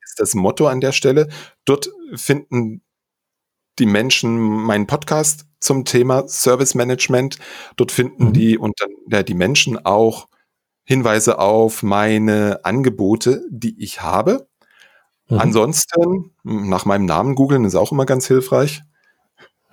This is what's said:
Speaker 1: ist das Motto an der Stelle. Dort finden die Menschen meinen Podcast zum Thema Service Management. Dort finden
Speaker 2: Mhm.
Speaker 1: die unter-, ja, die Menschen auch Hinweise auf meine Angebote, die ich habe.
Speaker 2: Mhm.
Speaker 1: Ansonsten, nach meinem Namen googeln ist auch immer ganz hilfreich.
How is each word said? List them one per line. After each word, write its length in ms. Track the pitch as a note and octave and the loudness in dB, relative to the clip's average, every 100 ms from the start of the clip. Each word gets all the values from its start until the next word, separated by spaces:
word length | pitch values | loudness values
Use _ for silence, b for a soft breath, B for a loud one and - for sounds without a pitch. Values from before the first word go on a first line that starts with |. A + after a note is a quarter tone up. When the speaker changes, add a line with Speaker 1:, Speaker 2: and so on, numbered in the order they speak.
Speaker 1:
ist 160 | - - | -20 -4
das 160 | G#2 - | -2 0
Motto 320 | F#2 A2 D3+ | 0 2 0
an 120 | C3 | 2
der 120 | C3 | -2
Stelle. 380 | C3 B2 C#3 D3+ B B B - | 0 2 2 0 B B B -2
Dort 240 | C#3 - G4 D#4+ | -2 -2 -14 -16
finden 720 | G3+ - C#3+ C#3+ B2 A2+ A2 _ _ _ _ _ _ _ _ _ - | -12 -4 -4 -2 -4 -4 -8 _ _ _ _ _ _ _ _ _ 0
die 80 | A2+ | 2
Menschen 500 | G2+ B2+ C#3 A#2+ A#2 | 2 2 0 0 0
meinen 460 | A2 G#2+ A2 G#2 G2+ | 0 -2 0 0 0
Podcast 640 | D3 - D#3 D#3 - - _ | -4 -2 -2 -2 -4 -12 _
zum 260 | - C3+ B2 | -2 -2 0
Thema 420 | B2 B2 C3 C3+ | 0 2 0 -2
Service 480 | - C3 B2 C3+ B2+ | -2 0 2 0 0
Management. 640 | A#2+ B2+ - B2+ C3+ - B B B - | -2 -2 0 0 0 -6 B B B -4
Dort 140 | A#2+ | -2
finden 360 | - B2 - A#2+ | 0 -4 2 2
Speaker 2:
Mhm. 60 | |
Speaker 1:
die 240 | A2+ A2+ A2+ | 4 4 2
unter-, 260 | A2 - G2+ - - | -2 -4 -6 -8 -2
ja, 140 | G#2 | -2
die 100 | F#2+ | 0
Menschen 500 | F2+ F#2 D3 - A2+ | 0 2 2 0 -2
auch 440 | F2+ G2+ A2+ A2 - _ _ _ _ _ | 0 4 2 0 -14 _ _ _ _ _
Hinweise 560 | - C3+ A#2 G#2+ A2 G#2 | -2 0 2 2 2 2
auf 420 | F#2+ A2 A2+ A2 | 2 4 2 0
meine 800 | G#2 G2+ G#2+ G#2+ G#2+ G#2+ G#2 G2 | 0 2 2 2 2 2 0 -2
Angebote, 800 | F#2 A#2+ C3 G2+ G2 A2 A#2+ C#3 F4 | -4 0 -2 0 0 0 0 -2 -4
die 340 | B2+ A2+ - | -8 -8 -8
ich 200 | G2+ - | -14 -10
habe. 440 | D#2+ F#2 A#2+ C4+ - _ b b b b b _ _ | -4 0 0 -2 -6 _ b b b b b _ _
Speaker 2:
Mhm. 100 | A2 | 0
Speaker 1:
Ansonsten, 920 | A#2 A2 A#2 E3 - E3+ E3+ F#3+ E3+ _ | 2 2 0 0 -2 0 0 -2 -6 _
nach 420 | - A2 G2 F#2 G2+ | -8 -6 -2 -2 0
meinem 200 | G2+ F#2 | 0 0
Namen 280 | D#2+ B2 | 0 0
googeln 320 | C3+ C3+ C#3 G#2+ | 0 2 2 2
ist 100 | F#2 | 0
auch 160 | G#2 | 0
immer 140 | C#3+ C3+ | 0 0
ganz 220 | C3 - | -2 2
hilfreich. 560 | C3 B2+ B2+ D3 - - _ _ _ _ b b _ _ | 0 2 0 0 -4 -18 _ _ _ _ b b _ _